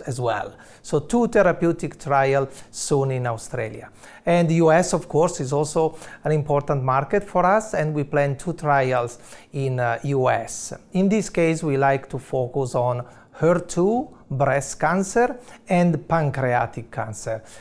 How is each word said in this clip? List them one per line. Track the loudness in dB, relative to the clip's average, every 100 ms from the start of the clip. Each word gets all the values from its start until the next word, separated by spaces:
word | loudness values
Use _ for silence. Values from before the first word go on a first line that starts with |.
| -8
as | -4
well. | -2 -2 -6 -14 -20 -18
So | -4 -2
two | 0 0 2
therapeutic | 4 4 4 0 0 -4 -8
trials | 0 2 4 2 0 -8 -16
soon | -8 -2 0 0
in | -2 -4
Australia. | -6 -8 -8 -8 -10 -18 -20 -20 -6 2
And | 4 4
the | 6
U | 6
S, | 6 4
of | -2 0
course, | 2 2 0
is | -2
also | -2 0 0 0 -2 -16 -8
an | -2
important | 0 2 0 0 -2
market | 0 0 0 -2
for | 0 0 4
us, | 2 0 -2
and | -2
we | -2
plan | -2 0 0 -2
two | -6
trials | -4 2 2 2 0 -2 -8 -20 -20 -12
in, | -4 -2 0
uh, | -2 -2
U | -2 2 2
S. | 0 -2 -10 -12 -14 -6
In | 0 2
this | 2 0
case, | 0 0 0
we | -2 2
like | 2 0 -4
to | -10
focus | -6 -4 -2 -4 -2 -2
on | -2 -2 -8 -18 -16
her | -2 2 2
two, | 0 0 0 0 -4 -12 -8
breast | -2 0 0 -4 -2
cancer, | 0 0 0 0 0 -2 -14 -14 0
and | 2 2 0 0
pancreatic | 0 0 -2 0 0 -2 -6 -10
cancer. | -8 -8 -8 -8 -8 -10 -20